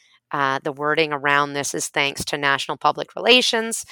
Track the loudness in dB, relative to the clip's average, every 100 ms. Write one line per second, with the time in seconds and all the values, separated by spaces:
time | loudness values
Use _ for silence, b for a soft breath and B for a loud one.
0 | b b -10 -4 -2 -2 -6 -4 -2 0
1 | 0 0 2 4 2 -2 -4 -4 -4 -2
2 | -2 -2 -6 -2 0 0 -2 -2 0 0
3 | -6 -2 4 4 4 -2 -2 -6 -10